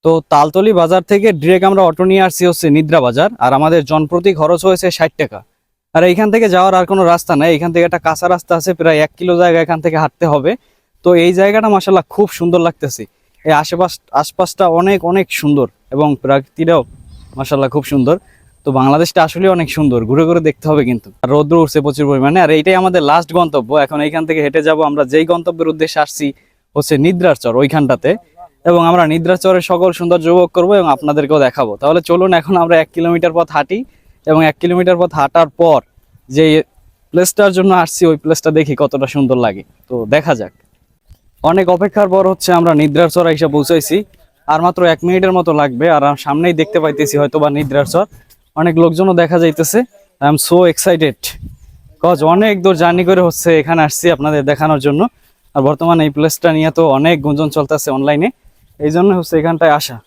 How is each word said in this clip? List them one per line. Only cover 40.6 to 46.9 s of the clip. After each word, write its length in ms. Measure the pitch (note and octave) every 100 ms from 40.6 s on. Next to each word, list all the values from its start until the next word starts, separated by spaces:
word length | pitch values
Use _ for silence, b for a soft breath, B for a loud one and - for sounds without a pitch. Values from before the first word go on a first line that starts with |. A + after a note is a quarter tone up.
| _ _ _ _ _ - _ _
অনেক 240 | D3+ F3+ F3+ F3+
অপেক্ষার 320 | G3+ G#3 G3+
পর 80 | F#3 F#3+
হচ্ছে 200 | F#3+ - F3
আমরা 140 | E3+ D3+
নিদ্রার 300 | D3+ C#3+ E3+
চর 120 | F3 E3
এসে 140 | D3+ D#3
পৌঁছাইছি। 420 | D3 C#3 E3+ D3 F3+ G#3 _ _ _ -
আর 120 | D#3 F3
মাত্র 140 | F3+ F3
এক 60 | D#3+ F3
মিনিটের 260 | F#3 F#3 F#3
মতো 120 | E3 D3+
লাগবে। 260 | C#3+ A#2+ E3
আর 80 | D3+ C#3
আমি 100 | C#3+ -
সামনেই 280 | C#3+ E3+ D#3+
দেখতে 180 | D3+ E3+
পাইতেছি 300 | D#3